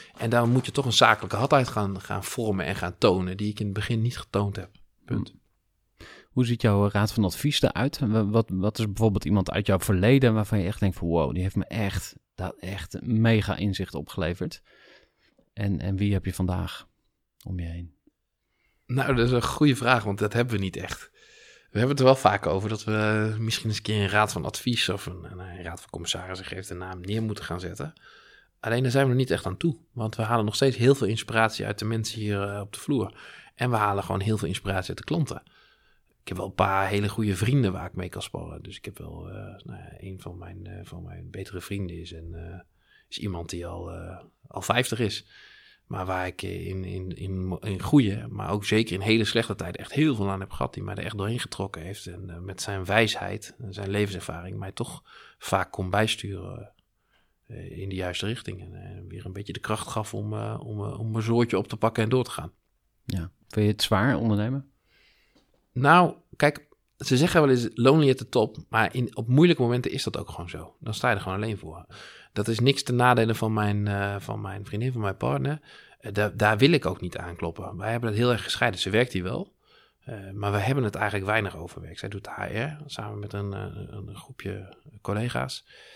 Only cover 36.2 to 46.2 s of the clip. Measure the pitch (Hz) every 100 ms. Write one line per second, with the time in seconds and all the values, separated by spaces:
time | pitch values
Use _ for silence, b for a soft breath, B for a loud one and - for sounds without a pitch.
36.2 | - 92 95 90 95 98 98 101 101 -
37.2 | 107 92 110 139 110 92 92 - 90 98
38.2 | - - 82 78 - - - - - -
39.2 | 87 98 101 95 - 92 87 - 95 95
40.2 | - 90 90 92 92 92 95 87 87 87
41.2 | 85 92 95 92 - 101 95 85 82 82
42.2 | 82 85 85 85 - b b b b -
43.2 | 104 87 82 87 85 85 85 87 85 87
44.2 | - _ - - - 123 127 110 110 -
45.2 | B B B B B B _ 92 92 92